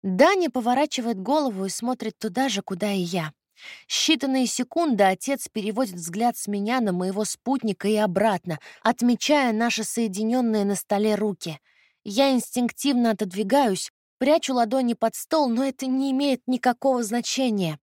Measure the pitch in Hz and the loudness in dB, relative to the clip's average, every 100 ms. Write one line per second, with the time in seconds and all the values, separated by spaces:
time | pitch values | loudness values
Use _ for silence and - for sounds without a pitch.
0 | 196 185 302 392 330 254 226 247 302 - | -4 4 6 6 0 -2 0 2 0 -2
1 | 233 196 190 302 277 190 190 - 240 254 | -4 -4 0 0 0 -2 -6 -4 -4 -4
2 | 220 - 214 180 269 202 - 185 208 196 | -6 -6 -6 -2 -2 -2 -6 -4 -2 -2
3 | 175 180 156 - _ _ - - _ - | -2 -4 -4 -10 _ _ -20 -20 _ -2
4 | - 320 277 262 247 - 254 - 339 220 | 2 2 2 0 0 -2 -4 0 0 4
5 | 196 190 - 277 - - 202 214 254 175 | 4 2 -4 -4 -4 -6 -4 -2 -4 -4
6 | 165 180 240 - - 202 202 254 220 180 | -8 0 0 0 -4 -4 0 0 0 0
7 | 185 196 214 - - 269 220 190 202 214 | -2 -2 -4 -6 -4 -2 -2 -2 0 2
8 | 208 180 220 185 - 156 - - 220 247 | 2 2 0 -2 -4 -8 -10 -4 -2 2
9 | 240 233 - 294 254 214 233 226 214 - | 2 2 2 2 2 2 0 -2 -4 -2
10 | 226 185 220 247 240 214 202 196 - 202 | -2 -2 0 0 2 2 0 -2 -2 0
11 | 214 208 214 190 170 147 _ _ _ _ | 2 0 -2 -4 -8 -10 _ _ _ _
12 | - 202 277 254 - - 240 - 277 247 | -6 2 4 2 0 -2 -2 0 0 2
13 | 233 208 208 185 196 269 262 185 - _ | 2 0 -2 -4 2 4 4 0 -6 _
14 | _ _ 262 320 - 254 233 262 247 233 | _ _ 2 2 2 0 2 2 0 0
15 | 226 - - 311 277 226 269 262 262 262 | -2 -2 -2 2 2 2 -2 -4 -4 -2
16 | 269 262 285 254 - 254 254 240 277 254 | 0 0 0 0 -2 0 0 2 0 0
17 | 226 240 240 - 262 208 175 151 | 0 -4 -4 -2 0 0 -2 -4